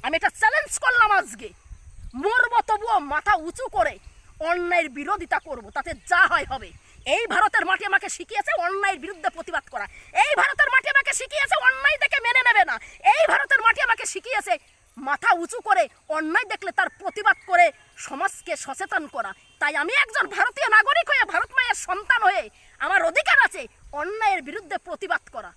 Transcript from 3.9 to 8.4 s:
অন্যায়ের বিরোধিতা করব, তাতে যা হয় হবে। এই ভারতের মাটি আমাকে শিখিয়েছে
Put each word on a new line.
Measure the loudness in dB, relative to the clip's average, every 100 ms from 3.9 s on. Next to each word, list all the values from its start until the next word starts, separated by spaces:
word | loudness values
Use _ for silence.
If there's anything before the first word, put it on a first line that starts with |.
| -2 -20 -20 -20 -8
অন্যায়ের | -4 -2 0 0 -2
বিরোধিতা | -6 -6 -6 -2 -6
করব, | -4 -14 -10
তাতে | -10 -8
যা | -12 0 2 4
হয় | 2
হবে। | -2 -8 -10 -20 _ -12 0
এই | 0 2
ভারতের | 2 4 2 0
মাটি | -2
আমাকে | 0 -2 -2
শিখিয়েছে | -10 -8 -6